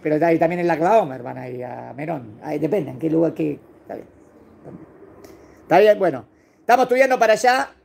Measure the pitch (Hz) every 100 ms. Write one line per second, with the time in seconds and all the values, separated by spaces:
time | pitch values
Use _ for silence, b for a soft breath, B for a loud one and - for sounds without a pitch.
0 | 156 151 170 165 165 175 175 160 170 220
1 | 165 131 123 127 131 123 123 123 120 120
2 | 156 156 117 104 - 151 151 208 139 131
3 | 160 160 165 156 151 139 _ - _ 107
4 | - _ _ _ - - - - - -
5 | - - B B B B - 165 208 202
6 | 185 131 - b b b - 254 247 247
7 | 269 262 220 214 247 254 277 _